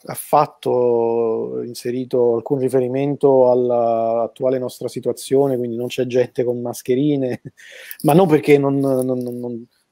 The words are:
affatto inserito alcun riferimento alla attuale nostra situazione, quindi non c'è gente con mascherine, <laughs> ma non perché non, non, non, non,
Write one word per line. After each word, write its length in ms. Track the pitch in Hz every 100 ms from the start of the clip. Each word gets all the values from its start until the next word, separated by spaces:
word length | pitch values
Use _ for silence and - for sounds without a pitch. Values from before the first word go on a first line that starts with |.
affatto 1600 | - 127 - 147 147 - 131 123 123 117 117 117 113 113 120 127
inserito 760 | 120 117 123 123 127 127 120 117
alcun 220 | - 139
riferimento 920 | 127 131 123 131 143 139 139 131 123
alla 720 | 123 123 120 117 113 113 117
attuale 360 | 113 - 131 131
nostra 300 | 123 - 123
situazione, 720 | 127 123 - - 135 139 127
quindi 180 | 120 113
non 120 | 123
c'è 180 | - 123
gente 360 | 123 123 -
con 160 | 120 120
mascherine, 840 | 120 113 - 127 147 143 131 120
<laughs> 600 | - - - - - -
ma 120 | 151
non 120 | 160 190
perché 300 | 151 143 143
non, 220 | 139 139
non, 260 | 139 131
non, 140 | 127 127
non, 440 | 123 123 123 117 120 _ _